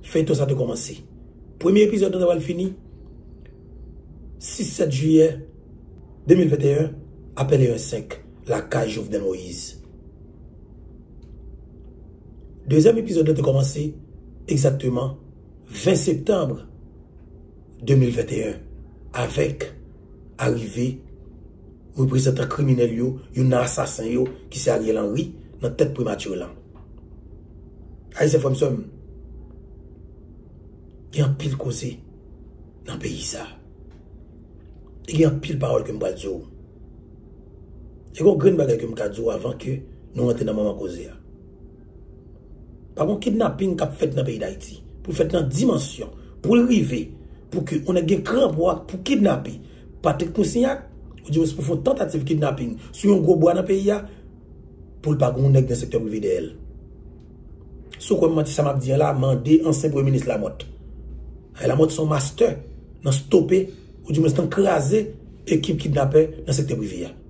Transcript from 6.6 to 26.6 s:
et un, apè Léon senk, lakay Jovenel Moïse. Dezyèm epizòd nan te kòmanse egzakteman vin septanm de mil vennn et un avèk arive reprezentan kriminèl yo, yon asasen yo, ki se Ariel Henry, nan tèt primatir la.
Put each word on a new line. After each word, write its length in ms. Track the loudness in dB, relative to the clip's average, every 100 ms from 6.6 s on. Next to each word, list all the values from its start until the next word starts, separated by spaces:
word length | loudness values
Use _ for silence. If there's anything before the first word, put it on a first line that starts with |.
| 2
et 140 | 2
un, 80 | 0 -4 -18 -20 -16 -4
apè 220 | 2 4
Léon 160 | 4 2
senk, 380 | -4 -6 -8 -14 -16 -18 -4
lakay 400 | -4 -2 -2 -2
Jovenel 320 | -4 -6 -4 -4
Moïse. 480 | -6 -10 -12 -12 -14 -20 -20 -20 -20 -20 -20 -20 -20 -20 -20 -20 -20 -20 -20 -20 -20 -18 -20 -20 -20 -20 -20 -20 -20 -20 -20 -20 -14 2
Dezyèm 320 | 6 8 6
epizòd 260 | 0 2 2
nan 80 | 2
te 80 | 2
kòmanse 380 | 2 0 -2 -6 -8 -18 -20 -20 -18 -2
egzakteman 640 | 2 2 2 -2 -2 -4 -8 -18 -20 -20 -20 -14 -2
vin 180 | 2 2
septanm 540 | 2 0 0 0 0 -6 -12 -20 -20 -20 -20 -20 -20 -20 -20 -20 -20 -12 2
de 140 | 4
mil 80 | 4 0
vennn 160 | -2
et 160 | -4 -4
un 80 | -8 -14 -18 -20 -20 -12 -6 -4
avèk 400 | 0 -2 -2 -10 -12 -20 -20 -20 -20 -20 -4
arive 460 | -2 -2 -4 -4 -4 -4 -14 -20 -20 -20 -20 -20 -20 -20 -16 0
reprezentan 480 | 2 4 2 0 -4
kriminèl 460 | 0 2 4 2 2
yo, 120 | -2 -4 -8 0
yon 160 | 2 4
asasen 500 | 2 -2 -4 -4 -4
yo, 140 | -2 -2 -4 -12
ki 120 | -2
se 80 | 0
Ariel 300 | 0 0 0
Henry, 240 | 0 -2 -4 -10 -20 -8
nan 140 | -6 0
tèt 140 | 0 2
primatir 400 | -4 -4 -6 -8
la. 80 | -10 -14